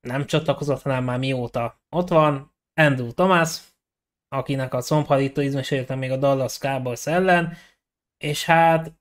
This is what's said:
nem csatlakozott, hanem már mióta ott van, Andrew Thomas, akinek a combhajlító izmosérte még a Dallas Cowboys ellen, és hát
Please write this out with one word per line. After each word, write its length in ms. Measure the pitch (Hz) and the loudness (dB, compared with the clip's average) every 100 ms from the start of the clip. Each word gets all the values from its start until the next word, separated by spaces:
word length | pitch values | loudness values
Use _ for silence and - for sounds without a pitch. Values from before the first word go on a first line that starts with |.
| 127 | -6
nem 180 | 131 143 | -6 -2
csatlakozott, 560 | 156 156 139 147 131 | -2 -2 -4 -2 -4
hanem 220 | - 131 | -2 -4
már 160 | 127 123 | -2 -2
mióta 600 | 135 131 120 127 117 _ _ | -2 -4 -4 -6 -6 _ _
ott 180 | 160 180 | -4 2
van, 480 | 165 151 143 139 _ _ | 4 4 0 -8 _ _
Andrew 380 | - 151 131 120 | 2 2 2 -4
Thomas, 500 | 120 185 180 160 - _ _ _ _ _ _ _ | 0 2 4 2 -4 _ _ _ _ _ _ _
akinek 460 | 135 - 135 127 | -8 -4 -4 -2
a 80 | 127 | -4
combhajlító 600 | - 151 143 139 139 143 | 0 0 2 0 0 -2
izmosérte 540 | 139 139 127 139 123 131 | -2 -2 -2 -4 -4 -6
még 160 | 131 | -4
a 60 | 131 | 0
Dallas 400 | 139 135 123 - | 2 2 -2 -4
Cowboys 500 | 139 135 127 120 - | -4 -4 -4 -6 -2
ellen, 460 | 170 185 175 170 165 _ _ _ _ _ _ | 0 4 2 0 -8 _ _ _ _ _ _
és 220 | 147 147 - | -6 -6 2
hát 460 | 165 165 165 160 - | 6 6 4 0 -14